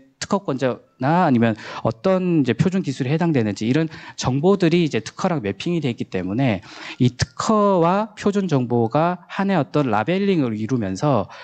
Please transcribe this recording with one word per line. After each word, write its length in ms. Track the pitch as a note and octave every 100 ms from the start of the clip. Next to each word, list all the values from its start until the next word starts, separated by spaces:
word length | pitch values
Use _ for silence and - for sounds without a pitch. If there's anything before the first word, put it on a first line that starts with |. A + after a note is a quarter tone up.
| - _
특허권자나 1040 | - G3 G3 C3 C3 A2 - _ C3 E3+
아니면 320 | F3 B2 A#2 G#2+ - -
어떤 600 | - - F#3+ F#3 F3+ E3
이제 100 | B2
표준 300 | A2+ F#3+ F#3+
기술에 280 | D3+ B2+ B2+
해당되는지 560 | D#3+ E3+ C#3+ G#2+ G2 A2
이런 220 | C#3 D#3+ - -
정보들이 680 | - - C3 E3+ G3 E3 F3
이제 160 | D#3+ B2+
특허랑 420 | - - F#3+ D#3+
매핑이 380 | G#2 G2 - F3
돼 100 | C#3
있기 140 | A#2
때문에 560 | - - F2+ A2 C3+ F#2+ - - - -
이 100 | B2
특허와 1040 | - - - - G#3+ G3+ F#3+ E3 G3 A3
표준 320 | - G#3 G3+ F#3+
정보가 800 | C#3+ B2 B2 A2+ C#3+ E3 F3 -
한해 300 | - G3 F#3+
어떤 340 | - D3 C3+
라벨링을 680 | G#2 A2 F#3 G3 F3+ B2+ G#2+
이루면서 720 | G#2+ C3 G2 F#2 D3+ B2 F#2+ -